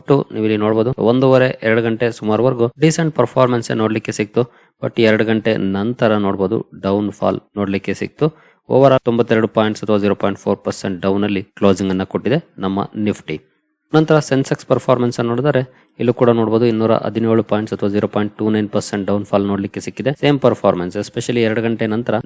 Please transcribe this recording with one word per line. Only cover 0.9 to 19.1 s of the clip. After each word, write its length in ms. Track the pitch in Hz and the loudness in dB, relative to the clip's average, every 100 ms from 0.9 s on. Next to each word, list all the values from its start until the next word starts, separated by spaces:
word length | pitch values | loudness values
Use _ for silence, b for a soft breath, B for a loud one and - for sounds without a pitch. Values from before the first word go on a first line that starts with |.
| 131 | 0
ಒಂದೂವರೆ, 640 | 104 127 131 131 127 - | 2 4 4 4 2 0
ಎರಡು 180 | 113 113 | 0 2
ಗಂಟೆ 300 | 113 110 120 | 0 -2 -2
ಸುಮಾರುವರೆಗೂ 560 | 110 107 107 127 123 117 - | -2 -2 2 2 0 -2 0
ಡೀಸೆಂಟ್ 360 | 156 160 160 139 | 0 2 -2 0
ಪರ್ಫಾರ್ಮೆನ್ಸ್ 560 | 120 131 123 123 - | 0 2 2 0 -2
ನೋಡ್ಲಿಕ್ಕೆ 400 | 117 110 113 - | -2 0 -2 -4
ಸಿಕ್ತು. 580 | 107 107 - 127 _ _ - | -6 -4 -2 -2 _ _ -10
But 180 | - - | -6 2
ಎರಡು 240 | 113 110 110 | 4 4 2
ಗಂಟೆ 320 | 110 113 110 | 0 0 -2
ನಂತರ 580 | 98 98 107 127 117 107 | -2 -2 -4 0 0 2
ನೋಡ್ಬೋದು 520 | 98 98 95 113 - - | 0 -2 -2 -2 -6 -8
ಡೌನ್ 300 | 95 101 104 | -2 -2 -2
ಫಾಲ್ 280 | - 98 98 - 104 | -2 -2 -4 -6 -6
ನೋಡ್ಲಿಕ್ಕೆ 360 | 98 98 - | -4 -4 -4
ಸಿಕ್ತು. 320 | 95 98 - 156 - b b - | -8 -8 -2 -4 -4 b b 0
Overall 340 | 123 135 131 | 4 6 4
ತೊಂಬತ್ತೆರಡು 440 | 123 117 113 113 110 | 2 0 2 2 0
ಪಾಯಿಂಟ್ಸ್ 360 | 113 107 107 | 0 0 -2
ಅಥವಾ 140 | - 104 | -2 0
ಝೀರೋ 180 | 101 98 | 0 0
ಪಾಯಿಂಟ್ 240 | 98 98 | -2 -4
ಫೋರ್ 200 | 101 101 | -4 -4
ಪರ್ಸೆಂಟ್ 380 | - - 101 90 | -4 -6 -6 -4
ಡೌನ್ 220 | 95 101 | -2 0
ಅಲ್ಲಿ 200 | 104 98 | -2 -4
ಕ್ಲೋಸಿಂಗ್ 480 | - - 101 95 98 | -6 0 0 2 0
ಅನ್ನ 120 | 95 | -2
ಕೊಟ್ಟಿದೆ 420 | 95 95 101 151 - - | -4 -4 -2 -2 -4 -8
ನಮ್ಮ 320 | 95 98 - 107 | -4 -4 -6 -4
Nifty. 440 | 104 98 - 78 _ _ _ _ _ 156 | -4 -4 -6 -12 _ _ _ _ _ 2
ನಂತರ 240 | 156 156 | 4 2
ಸೆನ್ಸೆಕ್ಸ್ 460 | - 135 139 - - | 2 -2 -2 -4 -2
ಪರ್ಫಾರ್ಮೆನ್ಸ್ 540 | 123 - 123 120 120 | -2 0 0 0 -2
ಅನ್ನು 100 | 117 | -4
ನೋಡಿದರೆ 580 | 120 147 135 131 _ _ - | -2 0 0 -2 _ _ -4
ಇಲ್ಲೂ 140 | 120 | -2
ಕೂಡ 160 | - 120 | 2 4
ನೋಡ್ಬೋದು 360 | 117 110 113 120 | 4 2 2 2
ಇನ್ನೂರ 280 | 110 113 | 2 2
ಹದಿನೇಳು 500 | 117 - 107 113 113 | 0 0 -2 0 0
ಪಾಯಿಂಟ್ಸ್ 300 | 110 104 107 | 0 -2 -2
ಅಥವಾ 160 | 98 104 | -4 -2
ಝೀರೋ 180 | 104 104 | 0 -2
ಪಾಯಿಂಟ್ 300 | 104 104 - | -2 -4 -2
ಟೂ 120 | 107 | -2
ನೈನ್ 200 | 107 104 | 0 0
ಪರ್ಸೆಂಟ್ 380 | 104 - 104 | -4 -4 -4
ಡೌನ್ 180 | 98 | -2